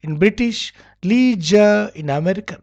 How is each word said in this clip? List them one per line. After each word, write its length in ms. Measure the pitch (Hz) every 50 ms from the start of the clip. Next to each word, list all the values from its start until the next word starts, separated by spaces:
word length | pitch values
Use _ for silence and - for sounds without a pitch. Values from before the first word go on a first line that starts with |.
in 160 | _ 156 156 147
British, 540 | 175 208 214 - 247 233 220 - - - _ _ - _ _ _
leisure 880 | - 175 214 247 254 254 240 196 165 151 185 208 208 208 208 208 208 208 -
in 160 | - 156 147
American। 520 | 139 143 156 175 190 196 208 - 180 -